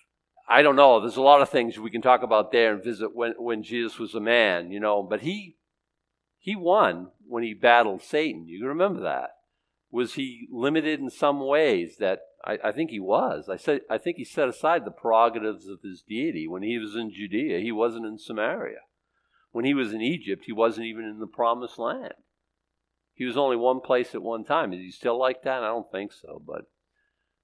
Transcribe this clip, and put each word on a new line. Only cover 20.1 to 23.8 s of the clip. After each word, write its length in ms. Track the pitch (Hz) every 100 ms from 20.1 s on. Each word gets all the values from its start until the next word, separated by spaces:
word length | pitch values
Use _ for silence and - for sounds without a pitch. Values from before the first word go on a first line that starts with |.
| 170 98 95 -
he 60 |
wasn't 360 | 107 117 107 113
even 160 | 110
in 160 | 110 107
the 80 | 107
promised 500 | - 117 120 123 -
land. 360 | 117 254 247 - _ _ _ _ _ _ _ _ _
He 100 | _
was 120 | 127 123
only 180 | 139
one 260 | 120 123 127